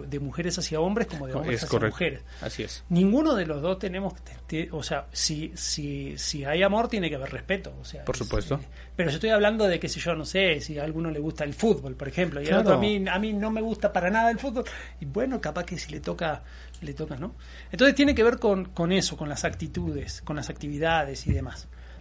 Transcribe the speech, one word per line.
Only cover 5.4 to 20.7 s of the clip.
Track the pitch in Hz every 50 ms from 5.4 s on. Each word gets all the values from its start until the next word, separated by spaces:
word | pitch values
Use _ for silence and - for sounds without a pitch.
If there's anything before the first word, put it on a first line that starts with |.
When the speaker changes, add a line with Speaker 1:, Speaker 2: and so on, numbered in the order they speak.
| 160 160 165
Speaker 1:
si, | - - - - 160 147 143 143 139 139 139 147
si | 139 - - - 147 139
hay | 139 156 175
amor, | 196 196 202 220 240 -
tiene | 233 208 175 151
que | 147
haber | 127 135 -
respeto, | 131 120 - - 190 196 156 151 131 135
o | -
sea, | - - - -
Speaker 2:
Por | - 123
Speaker 1:
es, | -
Speaker 2:
supuesto. | 120 - - 110 - - 139
Speaker 1:
eh, | 147 - - - - - - -
pero | - 175 160
yo | 147
estoy | 165 214 220
hablando | 220 208 208 208 226 220 214
de, | 190 170 156
qué | - 147
sé | - 165
yo, | - 175 165
no | 156 143
sé, | - - 190 196 180 156 143
si | 117 - 151 147
a | 147
alguno | 156 151 160 165 160
le | 156 147
gusta | 147 160 - - 151
el | 143 139
fútbol, | - 214 226 190 135 131 135 127
por | - 143 135
ejemplo, | - 175 180 165 143 143
y | 143
al | 156
Speaker 2:
Claro. | 185 214
Speaker 1:
otro, | 220 196 185
"A | 185
mí, | 208 208 208 196 190 180
a | 180 190
mí | 214 220 208
no | 202 208 220
me | 220 220
gusta | 220 226 208 - - 202
para | - 185 175 180
nada | 214 226 233 233
el | 226 -
fútbol", | 247 277 220 247 226 - - - - - - -
y | 156
bueno, | 139 131 208 254 262 254 214
capaz | - 156 - 180 170
que | - 180 143
si | - -
le | 156 151
toca, | - 175 175 170 170 156 143 - - - - - - - - -
le | 170 147 139
toca, | 139 156 147 147
¿no? | 127 170 233 - - - - - - - -
Entonces | - 165 254 277 269
tiene | 277 285 277 277
que | - 220
ver | 240 254 -
con, | - 208 196 190 185
con | - - - 170 170
eso, | 190 190 - - 151
con | - - 147
las | 147 - -
actitudes, | 165 - - 165 147 - 180 175 160 147 139 127 - - -
con | - - 147
las | 147 120 -
actividades | 139 - - 147